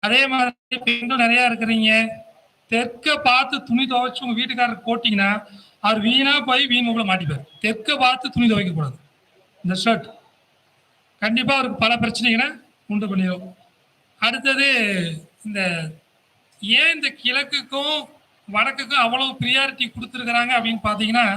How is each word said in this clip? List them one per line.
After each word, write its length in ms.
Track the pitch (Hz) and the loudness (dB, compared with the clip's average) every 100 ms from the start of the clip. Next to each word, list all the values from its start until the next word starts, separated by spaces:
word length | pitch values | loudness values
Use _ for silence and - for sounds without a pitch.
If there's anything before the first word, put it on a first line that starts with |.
அதே 160 | 202 247 277 | 2 2 2
மாதிரி 460 | 262 247 240 _ 247 240 | 2 0 -2 _ -6 -2
பெண்கள் 360 | 233 233 262 | -2 -2 0
நிறைய 240 | 233 240 247 | 2 4 2
இருக்கிறீங்க, 400 | 226 226 226 220 220 226 - - _ _ _ _ | 0 0 2 4 2 0 -6 -18 _ _ _ _
தெற்க 440 | 226 240 - 311 294 277 | -2 -2 -4 -2 2 4
பார்த்து 280 | 254 269 269 - | 4 2 -4 -2
துணி 160 | 233 262 | 0 2
துவைச்சு 320 | 247 254 - | 0 0 -4
உங்க 120 | 254 226 | -6 -4
வீட்டுக்காரருக்கு 500 | 254 240 240 226 - | -4 0 -2 -2 -2
போட்டீங்கன்னா 420 | 233 233 202 196 208 - - - _ | -2 0 2 2 0 -6 -20 -20 _
அவர் 160 | 202 220 208 | 0 2 2
வீணா 280 | 262 277 285 233 | 2 4 2 2
போய் 200 | 254 277 | 0 2
வீண் 180 | 247 240 | 0 0
உங்களை 160 | 226 202 | 0 0
மாட்டிப்பார். 400 | 185 160 139 - - | 0 -2 -6 -10 -6
தெற்க 320 | 208 220 - 285 | -4 -2 -2 2
பார்த்து 300 | 254 254 262 | 2 2 -2
துணி 140 | - 240 | 2 4
துவைக்க 260 | 208 185 | 4 0
கூடாது. 220 | 160 143 - _ _ _ _ _ _ | -2 -4 -6 _ _ _ _ _ _
இந்த 100 | 175 185 | -4 0
ஷர்ட் 220 | 226 220 - - _ _ _ _ _ _ _ _ _ _ | 2 0 -2 -20 _ _ _ _ _ _ _ _ _ _
கண்டிப்பா 340 | 214 233 247 277 | -2 0 0 0
அவருக்கு 260 | 254 - | 0 0
பல 100 | 226 233 | 0 2
பிரச்சனைகளை 540 | 233 - 240 226 285 302 _ _ _ | -2 0 0 2 0 -4 _ _ _
உண்டு 200 | 208 202 | -4 -2
பண்ணிடும். 400 | 196 185 180 - - _ _ _ _ _ _ | 0 0 -2 -10 -20 _ _ _ _ _ _
அடுத்தது, 480 | 220 262 277 269 277 254 214 190 170 156 - _ 214 | -2 0 0 2 2 2 0 0 -4 -6 -14 _ -10
இந்த 140 | 208 185 170 160 156 _ _ _ _ _ _ | -4 -4 -4 -8 -12 _ _ _ _ _ _
ஏன் 340 | 208 247 320 | 0 2 2
இந்த 140 | 320 277 - | 0 -4 -4
கிழக்குக்கும் 760 | 240 262 277 285 - 277 294 302 - - _ _ - | -2 -2 -2 -6 -6 -6 -2 -4 -6 -20 _ _ -6
வடக்குக்கும் 560 | 208 240 277 247 277 233 | -2 -2 -2 -2 0 2
அவ்வளவு 340 | 254 269 262 | 0 -4 -4
ப்ரியாரிட்டி 440 | 240 262 277 269 247 | 0 0 0 -2 -8
கொடுத்துருக்குறாங்க 680 | - 233 247 240 240 240 | -8 -12 -8 -2 0 2
அப்படின்னு 320 | 247 226 226 214 | 0 0 -2 -2
பாத்தீங்கன்னா 400 | 202 214 233 226 | -2 0 2 2